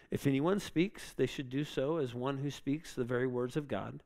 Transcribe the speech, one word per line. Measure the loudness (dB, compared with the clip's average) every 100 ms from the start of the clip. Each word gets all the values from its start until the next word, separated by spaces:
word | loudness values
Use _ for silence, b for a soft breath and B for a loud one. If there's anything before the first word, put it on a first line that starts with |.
| b
If | 0 2
anyone | 4 4 2
speaks, | 0 2 0 -2 -8
they | 0 0
should | 0 -4
do | -2
so | -2 0 0 0
as | -2
one | -2 -2 -2
who | -4
speaks | -4 -2 -2 -2
the | -4
very | 0 2 2
words | 0 0 -2
of | -2
God. | -2 -4 -8